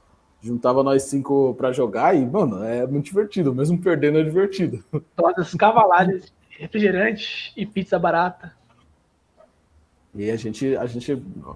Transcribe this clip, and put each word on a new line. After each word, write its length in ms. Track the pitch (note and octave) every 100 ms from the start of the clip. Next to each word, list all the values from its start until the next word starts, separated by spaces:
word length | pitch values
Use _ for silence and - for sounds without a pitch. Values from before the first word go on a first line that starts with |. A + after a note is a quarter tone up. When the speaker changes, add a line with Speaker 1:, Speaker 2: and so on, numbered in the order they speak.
| _ _ _ _
Speaker 1:
Juntava 400 | A2 A#2+ B2+ C3
nós 200 | C3+ C3+
cinco 500 | C3+ C#3 C3+ C#3 C3+ A#2
pra 160 | B2+
jogar 440 | B2 A#2+ A2 D3+ F3
e, 100 | B2
mano, 380 | F3+ D3+ F#2+
é 220 | G#2+ A#2+ B2+
muito 180 | C#3+ C#3
divertido. 480 | F#3+ G#3+ F#3+ D3
Mesmo 260 | B2+ D3+ F3
perdendo, 380 | F3+ D#3+ D3 D#3
é 40 |
divertido. 600 | D#3 E3+ G3 F#3+ D#3 A#2 - D3+ - -
Speaker 2:
Todas 320 | E3+ F4+ D#3
as 60 |
cavalares, 800 | - G#3+ A3+ G#3 F3 F#3 F#3 - _ _ -
refrigerante 960 | D#3 A3 G#3 F#3 A3 G#3+ - - - -
e 100 | G3+
pizza 340 | - F3+ F#3
barata. 540 | F3 E3 F3+ F3+ E3+ _ _ _ _ _ _ _ _ _ _ _ _ _ _ _ _
Speaker 1:
E 160 | G#2 G#2
a 60 | A2+
gente, 400 | A2+ G#2+ C3+ C3+
a 100 | A#2+
gente, 360 | A#2 - C3+ F#2 - -